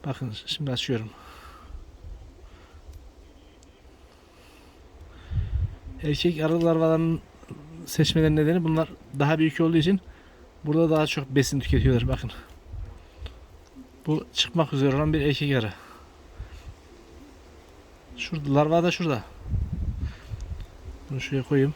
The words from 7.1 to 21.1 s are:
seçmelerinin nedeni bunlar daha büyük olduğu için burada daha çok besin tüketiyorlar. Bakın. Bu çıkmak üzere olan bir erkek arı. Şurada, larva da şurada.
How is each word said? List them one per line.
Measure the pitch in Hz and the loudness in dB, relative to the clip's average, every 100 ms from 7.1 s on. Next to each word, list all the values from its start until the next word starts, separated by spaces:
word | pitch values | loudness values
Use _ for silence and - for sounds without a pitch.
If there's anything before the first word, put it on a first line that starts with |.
| 165 - - - 147 147 160 170 | -2 -6 -20 -18 -18 -16 -18 -6
seçmelerinin | - 151 160 156 156 | 2 2 4 4 4
nedeni | 151 175 | 4 2
bunlar | 160 160 160 - - 135 | 2 2 0 -6 -12 0
daha | 143 156 | 2 4
büyük | 160 - | 2 4
olduğu | 165 165 | 4 4
için | 156 196 - - - - - - | 4 2 -2 -20 -20 -20 -20 -10
burada | 151 156 165 | 0 2 4
daha | 156 151 | 4 2
çok | - 135 | -2 0
besin | 135 127 139 | 2 2 0
tüketiyorlar. | - 127 127 123 123 | 2 4 4 4 2
Bakın. | 127 127 - - - - - - - - - - - - - - - - - - | -2 -6 -12 -18 -20 -16 -14 -14 -16 -20 -16 -16 -16 -20 -20 -20 -20 -20 -10 -2
Bu | 156 - | -2 -2
çıkmak | - - 170 147 | -4 -2 0 0
üzere | 139 139 135 | 2 2 2
olan | 151 | 0
bir | 156 | 2
erkek | 143 135 143 135 | 0 0 0 0
arı. | 110 - - - - - - - - - - - - - - - 285 - - - - - - - - 123 | 0 -8 -20 -20 -20 -20 -20 -16 -16 -16 -20 -20 -20 -20 -20 -20 -20 -20 -20 -20 -20 -20 -20 -20 -20 -12
Şurada, | - 160 143 | -8 -6 2
larva | 139 151 170 | 4 4 4
da | 175 | 2
şurada. | 175 170 117 - - - - - - - - - - - - - - - - - - - | 0 -2 -2 -6 -16 -4 -4 -2 -4 -4 -4 -8 -10 -14 -12 -10 -12 -14 -16 -18 -18 -10